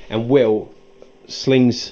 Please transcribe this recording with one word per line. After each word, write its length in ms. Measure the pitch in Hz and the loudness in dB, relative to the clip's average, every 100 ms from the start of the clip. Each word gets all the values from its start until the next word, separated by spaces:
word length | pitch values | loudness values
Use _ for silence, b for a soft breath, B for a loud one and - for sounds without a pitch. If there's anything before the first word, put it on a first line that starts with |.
| B | B
And 200 | 113 120 | -6 0
Will 400 | 139 113 107 - - _ _ - _ - | 2 2 0 -4 -18 _ _ -20 _ -18
slings 600 | - 135 131 123 117 - | -6 0 2 2 0 -8